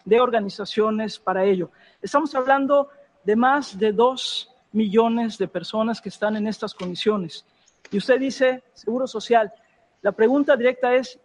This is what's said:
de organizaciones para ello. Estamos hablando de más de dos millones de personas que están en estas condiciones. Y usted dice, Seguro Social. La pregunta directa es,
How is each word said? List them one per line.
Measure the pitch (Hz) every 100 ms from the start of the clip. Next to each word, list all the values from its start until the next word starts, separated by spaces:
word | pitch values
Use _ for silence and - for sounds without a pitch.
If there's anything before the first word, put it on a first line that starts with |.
| -
de | 226
organizaciones | 247 226 202 - 202 220 214 214 214 -
para | - 185
ello. | 196 190 - _ _ _
Estamos | 196 285 302 262
hablando | 254 277 269 285 277 - _ _ 208
de | 220
más | 254 285 254 190
de | 214
dos | 208 247 254 - - - _ _
millones | 208 214 220 226 233 226 208
de | 185
personas | 180 175 220 226 220
que | 196
están | - 208 214
en | 214
estas | 202 208
condiciones. | - 180 170 220 208 165 - - _ _ _ -
Y | 202
usted | - 254
dice, | 269 - 254 254 -
Seguro | _ - 247 262
Social. | 220 - 233 208 - _ _ _ _
La | 196
pregunta | 196 226 277 285 254
directa | 240 254 247
es, | 254 247 -